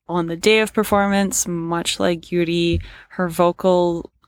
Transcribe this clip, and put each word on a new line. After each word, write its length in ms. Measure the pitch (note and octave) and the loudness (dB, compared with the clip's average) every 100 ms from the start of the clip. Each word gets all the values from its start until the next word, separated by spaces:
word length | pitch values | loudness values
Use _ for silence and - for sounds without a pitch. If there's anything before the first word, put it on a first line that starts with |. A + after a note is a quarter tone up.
| - | -6
on 200 | F3 E3 | -4 -4
the 80 | E3+ | 0
day 240 | G#3 A3 | 2 4
of 120 | G#3+ | 2
performance, 760 | - G3+ G3+ G3+ G3 G3 - - | 0 0 2 2 2 0 -2 -4
much 500 | E3+ E3 E3+ E3 - | -4 -4 -4 -4 -2
like 220 | F#3+ E3+ | -2 -2
Gyuri, 600 | - F3 E3+ E3+ E3+ E3 - - - | -4 -2 0 0 0 -2 -6 -18 -14
her 180 | - F3+ | -6 -4
vocal 840 | E3 F3 F3 F#3+ F3+ F3 E3+ - _ | 2 2 2 2 2 2 -2 -8 _